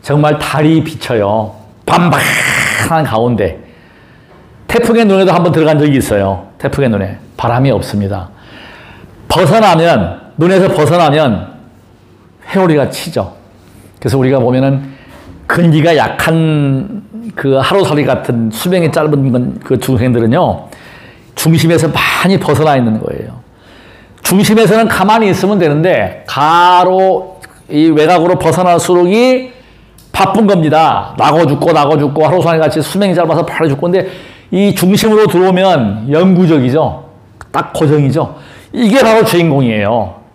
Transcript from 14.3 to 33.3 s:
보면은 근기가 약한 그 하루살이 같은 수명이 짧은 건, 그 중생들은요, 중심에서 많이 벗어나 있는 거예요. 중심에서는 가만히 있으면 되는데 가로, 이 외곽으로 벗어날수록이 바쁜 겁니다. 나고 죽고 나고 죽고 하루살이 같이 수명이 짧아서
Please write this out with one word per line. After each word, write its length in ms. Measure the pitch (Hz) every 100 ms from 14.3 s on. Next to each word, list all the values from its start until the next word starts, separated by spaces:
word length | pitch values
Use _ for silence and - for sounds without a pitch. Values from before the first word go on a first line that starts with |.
| 135
보면은 540 | 123 127 135 135 - - - - - - -
근기가 500 | - 170 151 165 156
약한 1080 | 110 - 165 165 160 151 143 135 - 202 - 220 233
그 220 | - 139 135
하루살이 480 | 131 196 180 151
같은 460 | 127 127 - 120 113
수명이 380 | 107 180 180 160
짧은 400 | 160 156 143 135
건, 280 | 123 123 127
그 140 | - 127
중생들은요, 920 | - 127 127 120 113 143 151 87 - - - - - - -
중심에서 540 | - 156 165 160 170 160
많이 500 | 143 - - 180 190
벗어나 380 | 185 143 156 135
있는 220 | 117 107
거예요. 400 | - - - 123 - _ - - - - - -
중심에서는 680 | - 185 202 214 208 220 226
가만히 420 | - 190 226 214
있으면 280 | 180 190 208
되는데 680 | 165 147 170 139 95 - -
가로, 1120 | - 151 170 175 180 185 185 190 185 185 - - - -
이 180 | 147 160
외곽으로 500 | 151 156 180 170 180
벗어날수록이 1120 | 208 151 180 170 - 180 175 214 254 254 254 - - - - - - -
바쁜 300 | 196 208 208
겁니다. 680 | 196 156 151 156 104 95 -
나고 280 | 120 151 160
죽고 260 | 143 147
나고 260 | 156 143 151
죽고 280 | 147 151 151
하루살이 320 | 175 165 160
같이 220 | 156 156
수명이 340 | 151 185 202
짧아서 300 | 170 -